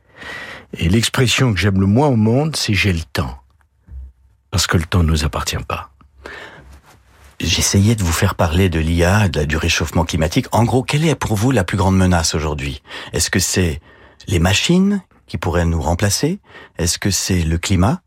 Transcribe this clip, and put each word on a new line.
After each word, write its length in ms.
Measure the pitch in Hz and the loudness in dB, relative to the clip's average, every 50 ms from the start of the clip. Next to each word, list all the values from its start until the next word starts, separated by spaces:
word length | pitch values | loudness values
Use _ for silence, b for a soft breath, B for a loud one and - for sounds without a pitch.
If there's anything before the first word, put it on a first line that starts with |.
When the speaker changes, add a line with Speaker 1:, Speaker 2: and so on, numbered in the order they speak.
| B B B B B B B B B B B B B B - - | B B B B B B B B B B B B B B -8 -4
Speaker 1:
Et 120 | 87 82 | 0 2
l'expression 640 | 95 117 113 - - - 131 113 - - 135 127 104 | 2 2 2 0 0 0 0 2 2 2 2 2 2
que 60 | 87 | 2
j'aime 200 | 90 107 95 95 | 0 2 2 2
le 60 | 98 | 2
moins 220 | 95 104 123 151 147 | 4 4 4 4 4
au 80 | 127 | 4
monde, 400 | 110 107 110 117 135 151 160 139 | 2 2 2 2 2 0 0 -2
c'est « 180 | - - - 104 | -4 -2 -2 0
j'ai 160 | 90 - 101 | 0 0 0
le 100 | 87 82 | 0 -2
temps ». 380 | 82 - _ - 71 65 64 - - _ _ _ _ _ _ _ _ - - - - - - _ _ _ _ _ _ _ | -4 -6 _ -6 -6 -6 -8 -12 -18 _ _ _ _ _ _ _ _ -20 -18 -18 -18 -18 -20 _ _ _ _ _ _ _
Parce 140 | - 90 - | -4 -4 -2
que 120 | - - 90 | 0 0 -2
le 60 | 80 | 0
temps 200 | - - 92 85 | 0 0 2 2
ne 60 | 78 | 2
nous 160 | 80 78 76 | 2 0 0
appartient 320 | 76 - 73 - - - 69 - - | -2 -4 -4 -6 -6 -6 -8 -6 -6
pas. 240 | - - - - _ _ - _ _ B B B B B B B B B B B B - _ - - _ _ _ _ _ - - _ _ | -8 -8 -8 -14 _ _ -20 _ _ B B B B B B B B B B B B -20 _ -20 -20 _ _ _ _ _ -20 -20 _ _
Speaker 2:
J'essayais 560 | - 82 82 - 80 - - 101 98 107 117 | -4 -2 -2 0 0 2 2 4 4 4 4
de 80 | 110 95 | 2 0
vous 80 | 85 | -2
faire 220 | 82 - 107 95 - | 0 0 0 -2 0
parler 340 | - 98 85 80 90 98 92 | 0 -2 0 2 2 2 2
de 120 | 82 82 | 2 0
l'I 240 | 80 80 85 82 85 | 0 0 2 2 2
A, 260 | 87 98 107 107 90 | 4 4 2 2 2
de 100 | 67 73 | 0 0
la, 60 | 73 | -2
du 120 | 71 69 71 | -2 -2 -2
réchauffement 480 | - 87 - - 82 - - 87 80 | 0 -2 0 -2 -2 -2 0 -2 -2
climatique. 420 | - - 76 78 78 - 135 123 - | 0 0 -2 -2 0 0 -2 -2 0
En 120 | - 107 117 | 0 0 0
gros, 180 | 107 104 131 | 2 2 0
quelle 240 | 123 - - 147 160 | 0 0 0 0 2
est 80 | 165 143 | 0 0
pour 220 | - - - 110 | -2 -2 -2 -2
vous 160 | 98 104 131 | 0 0 2
la 120 | 135 107 90 | 2 2 0
plus 140 | - - 95 | 0 -2 0
grande 180 | 95 95 95 | 2 2 4
menace 380 | 95 92 92 90 85 82 - - | 4 4 4 4 2 2 0 -2
aujourd'hui ? 480 | 82 76 78 76 76 67 71 65 - B B B B B B B | -2 -2 -2 -4 -4 -6 -8 -8 -10 B B B B B B B
Est-ce 160 | - - - | -4 -2 0
que 100 | - 95 | 0 -2
c'est 400 | - - - 101 92 85 71 - B B B B B B B B B - | -2 0 0 0 0 0 -2 -6 B B B B B B B B B -2
les 120 | 98 87 | 0 2
machines 640 | 82 90 98 - - - 170 185 190 202 208 196 - _ _ _ _ _ | 2 2 2 2 2 2 4 4 4 2 0 -2 -4 _ _ _ _ _
qui 100 | - 82 | -10 -6
pourraient 280 | - 85 78 87 85 | -4 -2 0 0 0
nous 160 | 82 82 82 | 2 0 0
remplacer ? 580 | 71 80 85 85 104 101 - - - 151 190 208 B B B B B B B - | 0 0 0 0 0 -2 0 0 0 -2 -2 -4 B B B B B B B -4
Est-ce 180 | 82 87 - - | -2 -2 -2 -2
que 140 | - 104 | -2 -2
c'est 320 | 92 - - - 95 87 82 | -2 -2 -2 0 0 0 0
le 160 | 80 82 82 | 0 -2 -2
climat ? 420 | - - 101 85 90 110 170 - - | 0 0 2 2 2 2 0 -2 -6